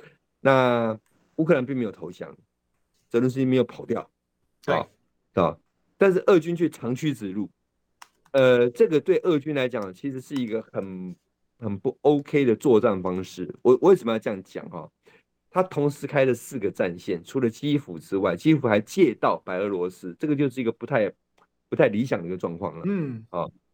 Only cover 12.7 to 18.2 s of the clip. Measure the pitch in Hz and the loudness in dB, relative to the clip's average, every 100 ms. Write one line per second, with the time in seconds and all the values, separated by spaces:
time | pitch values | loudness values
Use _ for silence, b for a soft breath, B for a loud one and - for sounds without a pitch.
12.7 | 110 113 95 92 92 92 - 90 - 120 | 4 4 0 -2 -6 -8 -10 -12 0 2
13.7 | 127 175 190 113 110 117 98 95 90 87 | 4 6 4 2 -4 -4 -8 -10 -14 -14
14.7 | 87 78 _ b b _ _ _ 180 185 | -14 -16 _ b b _ _ _ -2 -2
15.7 | 151 143 139 143 143 135 117 - 139 98 | -2 -2 -4 -4 0 2 0 -6 -6 -6
16.7 | - 95 87 101 85 87 135 117 - 147 | -4 -4 -6 -6 -8 -6 -2 -2 -2 -2
17.7 | 147 113 82 - 98 | -2 -4 -14 -6 -2